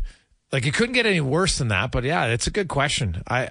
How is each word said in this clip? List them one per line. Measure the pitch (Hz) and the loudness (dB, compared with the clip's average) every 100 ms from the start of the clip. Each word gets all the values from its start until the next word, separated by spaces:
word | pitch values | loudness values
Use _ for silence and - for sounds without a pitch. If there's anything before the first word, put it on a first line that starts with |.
| - - _ _ - | 0 -8 _ _ -4
like, | 139 139 | -2 0
it | |
couldn't | - 240 | 0 0
get | 240 | 2
any | 226 180 | 2 2
worse | 135 156 190 - | 2 2 2 0
than | 120 | 0
that, | 92 113 | 0 0
but | 131 | -2
yeah, | 123 175 123 | 0 0 2
it's | 120 - | 0 -2
a | |
good | 208 180 | -2 -2
question. | 143 143 - 110 82 - | 0 0 0 -2 -4 -2
I, | 123 - | -2 -2